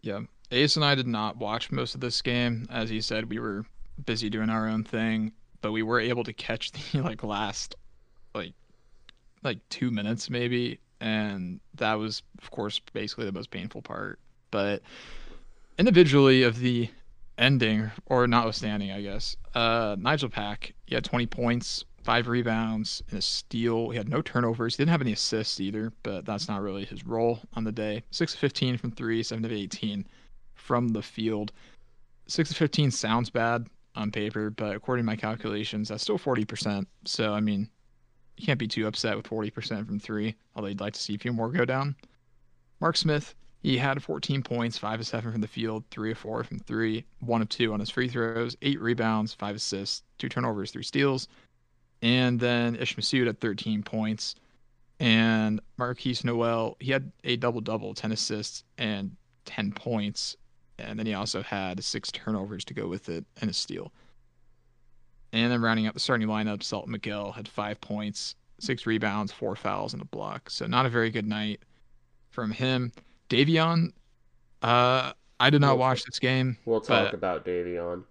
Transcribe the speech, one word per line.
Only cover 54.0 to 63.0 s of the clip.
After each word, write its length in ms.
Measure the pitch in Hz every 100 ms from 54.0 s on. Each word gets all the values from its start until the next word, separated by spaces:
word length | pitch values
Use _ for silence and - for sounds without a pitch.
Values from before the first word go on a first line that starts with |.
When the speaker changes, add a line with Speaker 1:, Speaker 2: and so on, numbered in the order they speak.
| 110 110 - - _ _ _ _ _ _
Speaker 1:
And 600 | 127 113 113 113 110 107 - -
Marquise 460 | 123 123 131 123
Noel, 540 | 127 117 117 117 113 -
he 120 | 127
had 200 | 135 135 -
a 120 | 127 120
double-double, 560 | 120 117 110 110 98 101
ten 160 | 110
assists 520 | 107 - 107 104 - _ -
and 380 | 117 104 98 - _ _ -
ten 260 | - 104
points. 640 | 101 - 113 104 - - - - _ _ -
And 180 | - 107
then 80 | 110
he 80 |
also 300 | 101 101 98
had 400 | 104 101 95 92
six 280 | - 104 -
turnovers 540 | - - 107 98 101 -
to 80 |
go 140 | 139 101
with 200 | 92